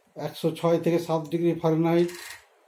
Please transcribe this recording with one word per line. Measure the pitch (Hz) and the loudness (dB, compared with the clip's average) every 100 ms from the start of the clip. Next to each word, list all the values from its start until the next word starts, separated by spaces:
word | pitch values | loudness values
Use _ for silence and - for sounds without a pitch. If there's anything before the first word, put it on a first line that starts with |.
| _ - | _ -10
একশো | 147 - 165 | -10 -2 -4
ছয় | 156 170 170 | 0 2 2
থেকে | 165 165 | 2 0
সাত | - 160 151 | 0 -2 -2
ডিগ্রি | 165 170 | -2 0
Fahrenheit। | 165 165 160 165 170 175 175 - - _ _ | 0 0 2 2 2 2 -2 -16 -18 _ _